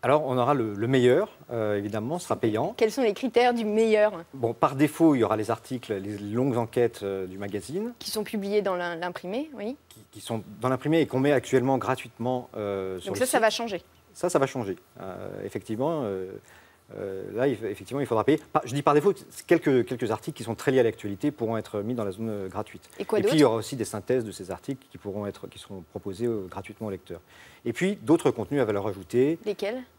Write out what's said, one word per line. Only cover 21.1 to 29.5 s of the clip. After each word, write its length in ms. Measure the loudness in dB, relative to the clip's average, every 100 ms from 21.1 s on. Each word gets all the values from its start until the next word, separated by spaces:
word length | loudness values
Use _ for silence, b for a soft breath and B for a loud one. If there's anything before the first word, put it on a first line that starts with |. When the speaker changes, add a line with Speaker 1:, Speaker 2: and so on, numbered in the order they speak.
| -2 -2
Speaker 1:
pourront 260 | -2 -2 -2
être 240 | -4 -6
mis 140 | -4
dans 100 | -2
la 60 | -4
zone, 180 | -4 -6
euh, 200 | -6 -6
gratuite. 420 | -8 -10 -12 -20 -12
Speaker 2:
Et 80 | -2
quoi 140 | 2
Speaker 1:
Et 20 |
puis, 80 | 4
Speaker 2:
d'autre ? 60 | 6
Speaker 1:
il 40 |
y 40 |
aura 120 | 6 4
aussi 180 | -4
des 120 | -6 -4
synthèses 400 | -6 -2 -2 -2
de 60 |
ces 180 | -10 -10
articles 360 | -10 -8 -12 _
qui 80 | -14
pourront 260 | -8 -6
être, 220 | -6 -8 -14
qui 120 | -18
seront 240 | -16 -16 -14
proposés, 340 | -12 -10 -4 -2
euh, 200 | -2 -6
gratuitement 420 | -12 -14 -10 -8
aux 20 |
lecteurs. 300 | -8 -10 -16 B B B B
Et 80 | -8
puis, 240 | -2 -2 -2
d'autres 340 | 2 4 4
contenus 300 | 0 -2 0
à 60 | 0
valeur 200 | 0 -2
ajoutée. 520 | -6 -2 2 2 2
Speaker 2:
Lesquels ? 360 | -4